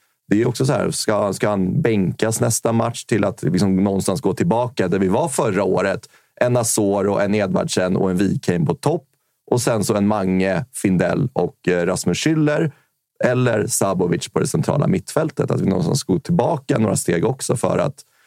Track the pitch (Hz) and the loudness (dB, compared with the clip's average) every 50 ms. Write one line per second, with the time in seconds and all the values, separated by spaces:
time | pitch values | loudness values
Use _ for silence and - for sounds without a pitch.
0 | _ _ _ _ _ - 98 107 120 127 120 - 131 131 131 98 90 87 - - | _ _ _ _ _ 0 0 2 2 0 0 0 0 0 0 0 0 -2 -4 -4
1 | - 110 107 101 104 101 95 - 120 107 104 98 92 92 - - 160 120 110 101 | -2 -2 0 0 0 0 -2 -2 0 0 0 0 0 0 0 0 0 2 2 2
2 | 92 85 - - 110 113 113 - 120 120 113 - - 117 113 113 117 117 120 - | 0 0 -2 -2 -2 -2 0 0 0 0 0 0 -2 0 0 0 0 -2 -4 -6
3 | - - 117 101 101 98 90 - - 95 90 90 101 98 95 92 101 101 98 95 | -4 -2 0 0 0 0 -2 -2 -2 0 0 2 2 2 2 2 2 2 0 0
4 | 98 101 95 - - 98 87 - 98 85 110 117 123 120 - - 95 87 98 95 | 0 -2 -2 -2 0 -2 0 0 0 0 0 0 0 -2 -2 -2 -2 0 0 0
5 | 98 90 98 127 165 165 - - 147 113 92 101 98 95 95 95 95 98 92 - | 2 2 2 0 0 -2 -2 -2 -2 0 0 0 0 0 0 0 0 0 -2 -4
6 | - - _ - _ _ - - 120 123 123 123 113 - - 113 104 98 101 101 | -8 -14 _ -20 _ _ -4 -2 0 2 2 0 0 0 0 0 2 2 2 2
7 | 95 101 101 - 101 98 104 107 101 92 92 95 90 82 - 95 90 92 95 90 | 2 0 0 0 0 0 2 0 0 0 0 -2 -2 -2 0 0 0 0 0 0
8 | 92 95 90 92 101 95 - - - - 87 87 - - 85 - - 143 165 170 | 0 0 2 2 2 0 0 -2 -2 0 0 0 2 0 -2 0 0 -2 -2 -2
9 | - _ _ _ _ _ _ _ - - 123 123 - 135 117 107 95 - 104 101 | -4 _ _ _ _ _ _ _ -4 -2 -2 0 0 0 0 0 0 0 0 2
10 | 101 104 107 104 95 95 92 92 95 95 92 - 127 - - - - 98 92 87 | 2 2 2 0 0 0 2 2 2 0 0 -2 -4 -6 -8 -2 0 0 2 2
11 | 92 87 90 87 - - - 90 90 82 - _ - 90 90 87 87 92 90 - | 2 2 0 0 -2 -2 0 -2 -2 -2 -2 _ -2 0 0 2 2 0 0 -2
12 | - 90 85 - - 156 160 160 151 147 147 156 165 147 - _ _ _ _ _ | 0 -2 -2 0 0 0 2 2 2 2 2 0 -2 -2 -4 _ _ _ _ _
13 | _ _ _ - - 123 127 127 123 123 110 107 101 117 - - 107 98 95 90 | _ _ _ -4 -2 0 2 2 2 2 2 0 0 -2 -2 -2 0 0 0 0
14 | 90 87 87 82 - - - 78 80 - - 80 - - - - - - 92 92 | 0 0 0 -2 -4 -4 -2 -2 -2 0 0 -2 0 0 0 0 2 0 0 -2
15 | - - - 147 160 151 - - - 90 87 85 90 92 95 92 82 85 - - | -2 -2 -2 -2 -2 -2 -2 -4 -2 -2 0 0 0 0 0 0 0 0 -2 -2
16 | - - 92 87 - - - 170 120 151 170 135 - - 139 113 110 101 98 - | -2 -2 -2 -2 -2 -2 0 0 0 0 -2 -4 -2 -2 0 0 0 0 0 -2
17 | - - 85 87 95 113 135 - - - - - - 92 92 92 90 - - - | -2 -2 -2 0 0 -2 -4 -4 -4 -4 -2 -2 0 -2 0 0 -2 -2 -4 -8
18 | - _ _ _ _ | -18 _ _ _ _